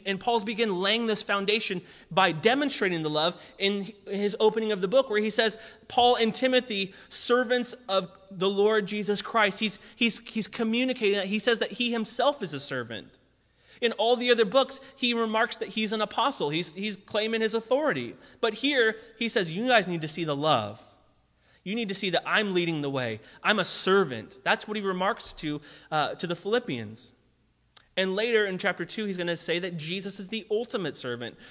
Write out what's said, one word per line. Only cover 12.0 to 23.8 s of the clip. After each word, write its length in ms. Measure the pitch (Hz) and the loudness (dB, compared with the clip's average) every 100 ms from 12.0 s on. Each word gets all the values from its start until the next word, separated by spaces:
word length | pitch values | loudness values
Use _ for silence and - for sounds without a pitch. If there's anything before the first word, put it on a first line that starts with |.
| 220 - 254 285 | -2 2 2 2
is 120 | 180 | -4
a 60 | 143 | -6
servant. 580 | - 135 117 110 - _ _ _ _ _ _ - | -4 -6 -6 -10 -14 _ _ _ _ _ _ -4
In 100 | 233 | -2
all 240 | 220 226 247 | 2 2 4
the 140 | 247 | 4
other 160 | 233 214 | 4 4
books, 340 | 254 262 - - - | 4 2 -2 -12 -6
he 160 | 240 | -2
remarks 460 | 233 226 220 233 - | 0 0 2 0 -2
that 100 | - | -6
he's 240 | 202 214 | -2 -2
an 80 | 220 | -2
apostle. 480 | 208 - 254 269 147 | -2 0 0 0 -2
He's, 260 | 160 175 | -2 -4
he's 220 | 190 214 196 | -6 -8 -8
claiming 460 | - 220 220 226 | -6 -2 0 0
his 100 | 220 | 0
authority. 640 | 226 226 262 302 160 120 - - - | -2 0 0 2 -2 -4 -10 -20 -4
But 140 | 226 | -2
here, 420 | 220 277 285 220 214 - - | 0 0 4 2 0 -8 -6
he 100 | 233 | -2
says, 260 | 226 175 | 0 -2
"You 140 | 165 254 | -2 2
guys 180 | 240 185 | 4 2
need 140 | 170 | -2
to 80 | 156 | -4
see 160 | 156 | -4
the 100 | 160 | -2
love. 460 | 139 151 131 104 107 - _ _ _ _ _ _ _ | 0 4 2 2 -8 -18 _ _ _ _ _ _ _
You 120 | 180 | -6
need 160 | 220 220 | -4 -2
to 40 | |
see 140 | 190 196 | -2 0
that 120 | 165 | 0
I'm 300 | - 180 208 | 0 0 2
leading 260 | 180 170 160 | 0 0 0
the 80 | 143 | -2
way. 320 | 135 123 110 - - | -2 -4 -6 -12 -4
I'm 160 | - 208 | 0 2
a 80 | 175 | 0
servant." 720 | - | 0